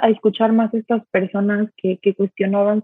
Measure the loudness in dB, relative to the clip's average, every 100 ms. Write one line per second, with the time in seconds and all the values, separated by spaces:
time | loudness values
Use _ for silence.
0 | 2 2 0 2 2 2 0 -2 -2 -4
1 | -2 -4 -2 -2 0 0 -4 -4 -6 -2
2 | -2 -2 -2 -2 -2 0 0 0